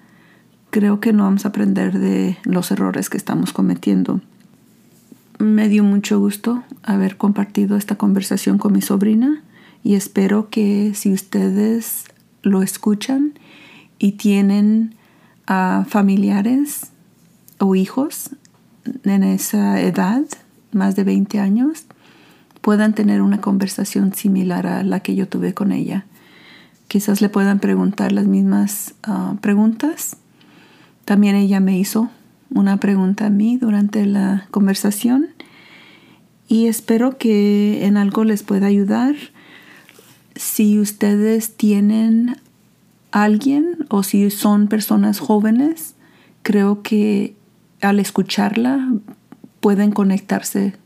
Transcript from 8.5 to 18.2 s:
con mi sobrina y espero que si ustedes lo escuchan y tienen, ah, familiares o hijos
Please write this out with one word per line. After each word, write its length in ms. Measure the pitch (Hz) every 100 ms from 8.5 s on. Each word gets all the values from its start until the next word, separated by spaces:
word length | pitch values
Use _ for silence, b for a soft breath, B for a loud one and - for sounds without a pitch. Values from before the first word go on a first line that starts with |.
| 196
con 160 | 208
mi 80 | 196
sobrina 640 | 190 196 202 220 262 302 B B B B
y 100 | -
espero 560 | 202 - - 190 208 214
que 440 | - 202 202 208 202
si 180 | 208
ustedes 920 | 190 - 208 190 190 214 226 220 - - _ _ _
lo 220 | 196 190
escuchan 680 | 190 - 240 208 - 269 294 294 B B B B B _
y 140 | 202
tienen, 840 | 202 208 202 196 202 208 220 226 b b b b b -
ah, 400 | 190 185 190 190
familiares 1000 | 208 196 196 202 202 208 262 294 - - _ _ _ _ _ _ -
o 160 | 196 190
hijos 560 | 190 - 294 -